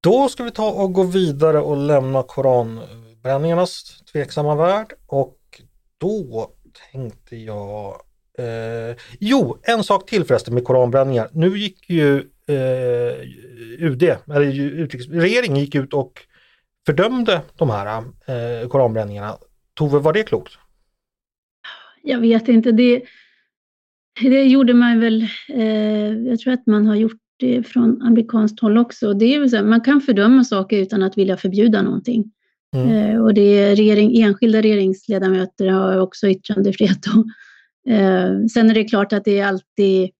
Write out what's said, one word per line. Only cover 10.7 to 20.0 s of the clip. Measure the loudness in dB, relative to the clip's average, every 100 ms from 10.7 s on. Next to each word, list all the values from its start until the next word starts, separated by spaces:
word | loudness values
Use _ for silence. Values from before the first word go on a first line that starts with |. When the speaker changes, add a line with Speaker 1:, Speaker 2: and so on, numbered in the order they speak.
| 0 2 0 0 -2 -4
Speaker 1:
Nu | -2 -2 0
gick | -8 -10 _
ju, | 0 2 0 -4 _ -6
eh, | -4 -2 -2 -2 -2 -4 -6 -14 -20 -20 -20 -20 -6
U | -4 -2
D, | -2 -4 -4
eller | -2 -2
ju | -2 -8 -6 -10
utrikes-, | -10 -8 -2
regeringen | 0 0 -2 -4
gick | -2
ut | -4 -4
och | -6 -6 -12 _ _ _ _ _ _ -4
fördömde | -2 -2 -2 -2 -2 -4 _
de | -4
här, | -2 -6 -10 -12 -18 -10
eh, | -8 -8 -8 -4
koranbränningarna. | 0 0 -2 -8 -10 -12 -14 _ _ _
Tove, | -6 -2
var | 0